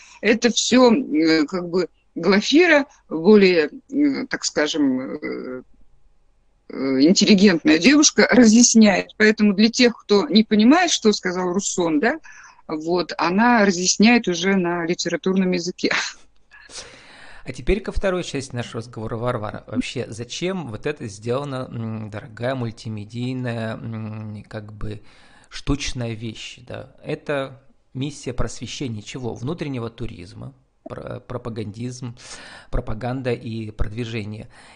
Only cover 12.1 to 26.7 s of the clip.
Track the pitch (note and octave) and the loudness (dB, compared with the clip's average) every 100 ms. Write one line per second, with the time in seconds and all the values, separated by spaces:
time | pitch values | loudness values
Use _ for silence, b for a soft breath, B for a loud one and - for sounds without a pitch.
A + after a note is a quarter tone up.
12.1 | D#4+ - b b b - D#3 D#3 F3+ E3 | -2 -10 b b b -12 -8 -4 -2 -2
13.1 | - D#3+ F#3+ A#3+ A#3+ G3+ F3 F#3 - G#3+ | -4 -2 2 4 4 4 2 0 4 4
14.1 | A#3+ A#3 E3+ F#3 G3 F3 F3 E3 F3+ F3 | 4 2 -2 0 0 0 -2 -4 -4 -4
15.1 | E3+ F#3 F#3+ F#3 F3+ E3+ - - - B | -4 -2 0 0 -2 -4 -6 -4 -4 B
16.1 | B - _ _ B B B B B B | B -20 _ _ B B B B B B
17.1 | B B B - B2+ B2+ G3 - - G3 | B B B -16 -6 0 0 0 -2 0
18.1 | F3+ - C#3 B2 A#2+ A2+ A#2+ A2+ A#2 A2 | -2 -4 -8 -8 -8 -8 -10 -12 -10 -8
19.1 | A2 B2 B2 G#2 G#2+ - B3+ - - - | -4 -4 -4 -6 -10 -8 -6 -6 -6 -8
20.1 | G#2+ A#2+ - F3 F#3+ C#3 G#2 D3 D3+ B2+ | -10 -12 -8 -6 -6 -8 -8 -8 -8 -10
21.1 | G2 A2+ B2+ C#3+ C3 B2+ A#2+ A2+ A2 G#2+ | -10 -6 -4 -4 -8 -10 -8 -8 -8 -10
22.1 | G#2 A2 A2 A#2+ C3+ A#2 G#2 A2+ G#2+ G#2 | -12 -14 -8 -6 -4 -6 -8 -12 -12 -10
23.1 | A#2+ B2 C3 B2 A#2 A2 A2 A#2 A2 A2 | -8 -6 -6 -6 -6 -6 -8 -10 -10 -10
24.1 | A2 G#2+ G#2+ - G#2+ G#2 G#2+ G#2 G#2 - | -12 -12 -14 -14 -14 -14 -10 -10 -10 -14
25.1 | b b b b - - C#3 - B2 A#2 | b b b b -12 -6 -6 -4 -6 -6
26.1 | A2 A2+ G#2+ - - A#2 | -8 -10 -12 -16 -18 -16